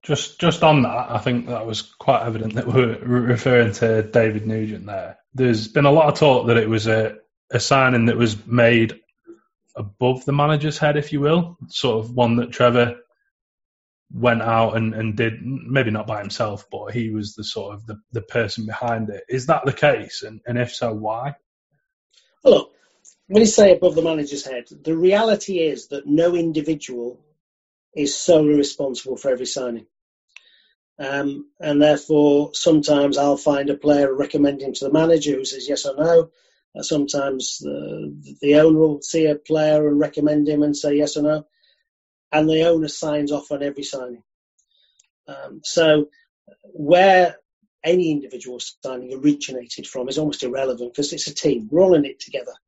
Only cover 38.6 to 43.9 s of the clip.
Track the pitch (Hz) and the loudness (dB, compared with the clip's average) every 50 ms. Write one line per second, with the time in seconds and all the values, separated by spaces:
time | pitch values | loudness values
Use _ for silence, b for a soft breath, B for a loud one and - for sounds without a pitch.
38.6 | 156 165 156 156 160 156 147 143 - - - 165 156 151 147 147 _ - 156 156 | 8 6 6 6 4 2 2 -4 -8 -6 -2 0 0 0 0 -2 _ -4 -2 0
39.6 | 156 151 151 151 151 147 147 147 143 143 - 151 147 151 151 151 147 147 151 147 | 2 2 2 2 2 2 2 0 0 -2 -2 -2 0 0 2 2 0 0 0 0
40.6 | 147 147 143 143 - 147 143 147 147 143 - 156 147 147 156 156 151 _ _ _ | 0 0 -2 -2 -2 -2 0 0 0 0 -2 -2 -2 0 -2 -2 -6 _ _ _
41.6 | _ _ _ _ _ _ _ _ _ _ _ _ _ _ - 156 156 156 160 160 | _ _ _ _ _ _ _ _ _ _ _ _ _ _ 0 2 2 4 2 2
42.6 | 160 170 170 160 156 147 - - - 156 147 151 147 143 147 139 - - 147 139 | 4 4 2 2 0 -4 -6 -6 -6 -4 -2 -2 -2 -2 -4 -6 -6 -8 -8 -6
43.6 | 143 143 139 139 139 - | -6 -6 -6 -8 -12 -10